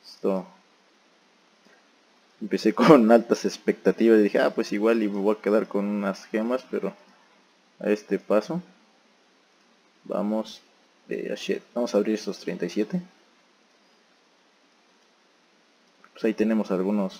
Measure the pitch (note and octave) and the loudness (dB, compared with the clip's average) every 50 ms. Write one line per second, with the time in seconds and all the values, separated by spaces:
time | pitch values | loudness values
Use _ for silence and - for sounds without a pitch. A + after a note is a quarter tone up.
0 | _ - - - - G2 F#2+ F#2+ F#2 - - - _ _ _ _ _ _ _ _ | _ -20 -20 -6 -4 -2 -2 -2 -6 -10 -20 -20 _ _ _ _ _ _ _ _
1 | _ _ _ _ _ _ _ _ _ _ _ _ _ _ - _ _ _ _ _ | _ _ _ _ _ _ _ _ _ _ _ _ _ _ -20 _ _ _ _ _
2 | _ _ _ _ _ _ _ _ A2+ G2 F#2+ F#2+ - G#2+ G#2 - A#3+ - D#3+ C3+ | _ _ _ _ _ _ _ _ -8 -4 -4 0 0 0 2 4 8 8 8 8
3 | A2+ G#2+ A#2 A#2 - - A2+ - - G2+ - - - - G2 - - G2 F#2 - | 8 8 6 6 6 2 -2 -2 -2 -6 -6 -4 -4 -4 -4 0 0 -2 0 2
4 | A2 A2+ A2+ G#2+ G#2 G2+ - C3+ C3+ C#3+ C#3+ - A2+ - - G#2 G#2 A2+ A#2 A#2 | 4 6 6 6 4 4 2 0 0 0 0 -2 -6 -4 -4 0 2 2 2 2
5 | A2 G#2 G2+ G2+ G2 G#2 A2 - - G#2+ G#2 A2 G2 - - G2+ G2+ G2+ G#2 G#2 | 0 -2 -4 -2 0 0 -2 0 0 0 0 0 0 0 -4 -4 -4 -2 -4 -4
6 | G2+ G2 F#2+ - - - - G#2+ A2 A#2 B2+ B2+ - - - G2+ - F#2+ F#2 - | -4 -4 -6 -6 -10 -8 -6 -4 -4 -2 -4 -4 -6 -6 -8 -6 -6 -6 -10 -10
7 | - _ _ _ _ _ _ _ _ _ _ _ _ _ _ _ - G2 G#2 G#2 | -20 _ _ _ _ _ _ _ _ _ _ _ _ _ _ _ -2 -2 -2 -2
8 | - - G2+ F#2 - - G2+ G#2+ G#2+ - - F#3 - - _ _ _ _ _ _ | -2 -6 -6 -6 -2 0 -2 -2 0 -2 -8 -8 -8 -12 _ _ _ _ _ _
9 | _ _ _ _ _ _ _ _ _ _ _ _ _ _ _ _ _ _ _ _ | _ _ _ _ _ _ _ _ _ _ _ _ _ _ _ _ _ _ _ _
10 | _ - - - G2 G#2 A2 A2 A2 - - - _ _ _ _ _ _ _ _ | _ -8 -6 -4 -4 -2 -4 -4 -6 -8 -14 -20 _ _ _ _ _ _ _ _
11 | _ - - - - - - - - - - - - _ _ A#2+ A#2+ A#2 - G2+ | _ -10 -10 -8 -6 -8 -8 -10 -6 -6 -6 -6 -6 _ _ -6 -6 0 0 0
12 | G#2 A2 G#2+ G#2 - G2+ F#2+ - - - F#2 - - F2+ - G#2 G#2+ - - F3+ | 2 2 -2 -4 -4 -8 -10 -8 -8 -8 -6 -6 -6 -6 -4 -4 -4 -2 -4 -8
13 | F3+ - _ _ _ _ _ _ _ _ _ _ _ _ _ _ _ _ _ _ | -8 -8 _ _ _ _ _ _ _ _ _ _ _ _ _ _ _ _ _ _
14 | _ _ _ _ _ _ _ _ _ _ _ _ _ _ _ _ _ _ _ _ | _ _ _ _ _ _ _ _ _ _ _ _ _ _ _ _ _ _ _ _
15 | _ _ _ _ _ _ _ _ _ _ _ _ _ _ _ _ _ _ _ _ | _ _ _ _ _ _ _ _ _ _ _ _ _ _ _ _ _ _ _ _
16 | _ - _ - - A2+ G#2 - A2 A2 A2+ A2 G2+ - G2 F2 F#2 G2 G#2 G#2 | _ -20 _ -4 -2 -2 0 0 0 0 0 0 -2 -2 -2 -2 0 -2 -2 -2
17 | G2 F#2+ - - | -2 -4 -8 -14